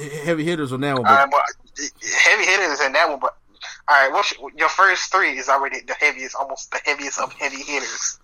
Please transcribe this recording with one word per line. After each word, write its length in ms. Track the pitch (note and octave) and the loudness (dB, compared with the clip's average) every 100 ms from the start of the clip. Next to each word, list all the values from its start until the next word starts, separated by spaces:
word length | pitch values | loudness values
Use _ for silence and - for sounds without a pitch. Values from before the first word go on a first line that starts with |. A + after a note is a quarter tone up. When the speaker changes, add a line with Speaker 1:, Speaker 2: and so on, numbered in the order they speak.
| D3 D3 | -12 -6
Speaker 1:
heavy 200 | D3 E3 | -2 -2
hitters 280 | D3+ F3 C#3 | 0 -2 -4
on 80 | B2+ | -4
that 140 | C#3+ | -2
one, 100 | C3+ | 0
but 60 | A2+ | 4
Speaker 2:
All 60 | C3+ | 6
right, 140 | C#3 | 6
but 540 | C3+ - - - - - - | 2 0 -6 -18 -14 -14 -12
heavy 400 | - - - G3+ | -4 2 4 4
hitters 360 | F3+ F#3+ F#3 C#3 | 2 2 0 0
in 120 | C#3+ | 0
that 160 | C#3 E3 | 2 2
one, 120 | C#3 | 0
but, 160 | B2+ - _ _ - - - | -4 -6 _ _ -18 -8 4
all 140 | C#3+ | 4
right, 100 | C3+ | 6
what's 240 | D3 - - | 2 -2 -4
your, 120 | C3+ C3+ | -12 -2
your 120 | D#3 | 0
first 420 | - F#3+ F3+ - | 4 4 4 0
three 260 | F#3+ F3 C3 | 0 0 -2
is 100 | C3 | 0
already 320 | C#3 C#3 B2+ | 0 0 -6
the 140 | B2+ | -8
heaviest, 400 | C3+ D3 C3 C3 | -2 -2 -2 -6
almost 360 | G#2 C3+ C3+ - | -8 -8 -8 -8
the 80 | C3+ | -6
heaviest 340 | - C#3+ C#3+ - | -4 -4 -6 -6
of 120 | - | -8
heavy 280 | - C#3+ C3+ | -6 -8 -8
hitters. 560 | C#3+ C#3+ B2 - - - | -8 -6 -6 -8 -8 -10